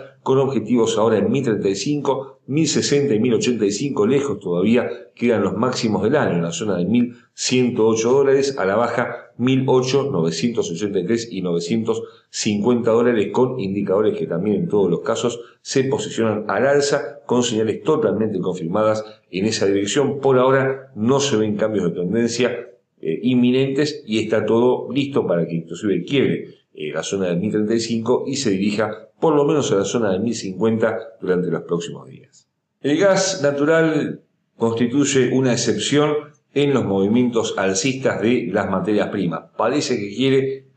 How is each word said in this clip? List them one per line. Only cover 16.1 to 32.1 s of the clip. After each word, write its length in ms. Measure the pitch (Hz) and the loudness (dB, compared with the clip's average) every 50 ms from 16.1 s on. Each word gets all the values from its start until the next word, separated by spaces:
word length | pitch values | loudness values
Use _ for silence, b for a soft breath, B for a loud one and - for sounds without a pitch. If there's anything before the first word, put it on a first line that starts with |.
| - - 113 110 107 104 104 104 | -4 -2 0 0 0 -2 -2 -2
al 180 | 98 101 120 139 | -2 0 2 2
alza, 520 | 143 143 143 143 151 - 113 - - - - | 2 2 2 2 0 0 -2 -6 -12 -12 -6
con 180 | - 120 123 120 | -2 0 0 0
señales 380 | - 110 107 113 107 95 - - | 0 0 -2 0 0 -2 -2 0
totalmente 560 | - 156 143 110 104 98 101 110 107 98 90 | 0 0 2 2 0 0 0 -2 -2 -2 -2
confirmadas 680 | 85 92 87 90 87 82 90 104 107 110 107 107 - B B B B - | -4 -4 -4 -4 -6 -4 -2 0 2 2 0 0 -4 B B B B -8
en 140 | - 92 98 | -4 -2 -2
esa 220 | 110 107 - 104 98 | 0 0 0 0 2
dirección. 520 | 98 98 101 104 - 143 139 127 - - | 2 2 0 0 0 0 0 0 0 0
Por 180 | - 135 131 127 | 2 2 4 4
ahora 540 | 127 131 135 135 131 135 135 - - - - | 4 4 4 2 2 0 -2 -6 -10 -14 -8
no 260 | 104 107 117 135 139 | -2 0 2 2 2
se 160 | - - 110 107 | 2 2 2 2
ven 180 | 107 107 104 | 2 0 0
cambios 300 | - 110 107 107 101 90 | 0 0 0 0 0 0
de 160 | 87 - - | -2 -2 -2
tendencia, 680 | 87 92 104 117 120 117 117 - 123 117 - - - - - _ _ _ _ - | -4 -2 0 0 0 0 0 0 0 0 -2 -4 -10 -14 -18 _ _ _ _ -10
eh, 200 | - - 80 - - | -6 -4 -4 -2 0
inminentes 800 | 123 127 123 120 123 123 131 135 139 135 135 151 - - - - | 2 2 4 4 4 4 2 2 0 0 0 -2 -2 -2 -8 -6
y 140 | - 107 110 | -2 -2 -2
está 260 | 104 107 110 107 104 | 0 0 0 0 2
todo 460 | - 113 117 120 127 123 - - - | 2 2 4 4 2 2 0 -4 -4
listo 340 | 113 139 139 - - 120 104 | -2 -2 -2 -2 -2 -2 0
para 220 | 82 87 85 82 80 | 0 0 0 -2 -2
que 80 | 85 | -4
inclusive 480 | 82 80 - 85 - 101 101 95 87 85 | -6 -6 -8 -10 -6 -2 -2 -2 -2 -2
quiebre, 520 | - 135 135 117 92 - - - - - _ _ _ - | -2 0 2 2 2 0 -2 -6 -10 -16 _ _ _ -16
eh, 180 | - - 73 71 | -12 -10 -8 -6
la 100 | 78 - | -6 -6
zona 240 | - 101 98 95 90 | -4 -4 -2 -2 -2
de 80 | 90 | -2
mil 160 | 87 98 107 | -2 -2 -2
treinta 220 | 104 107 107 104 113 | -2 -2 0 0 0
y 60 | 117 | -2
cinco 440 | 113 - 117 113 113 113 123 - - 127 | -2 -2 -4 -4 0 0 0 0 0 -4
y 80 | 135 | -6
se 160 | - - 107 | -4 -2 0
dirija 580 | 98 95 98 107 104 104 110 107 - - - - _ - | 0 0 0 0 0 0 -2 -4 -4 -10 -14 -20 _ -2
por 160 | - 165 151 | 0 2 4
lo 80 | 147 143 | 4 2
menos 280 | 147 160 147 147 - | 2 2 2 2 2
a 40 | 110 | 2
la 100 | 98 101 | 0 0
zona 260 | 98 - 123 110 101 | 0 0 0 0 0
de 80 | 92 90 | 0 0
mil 160 | 110 117 110 | 0 -2 -4
cincuenta 640 | 110 - 95 92 90 107 113 113 110 117 110 107 - - - - - | -4 -6 -8 -4 -2 0 0 2 2 0 0 0 -2 -8 -12 -16 -8
durante 300 | - 90 90 87 87 85 | -2 -2 0 0 0 -2
los 140 | 80 76 - | -4 -4 -4
próximos 440 | - 85 85 85 - - - - | -4 -4 -4 -4 -6 -12 -14 -16
días. 400 | 65 | -18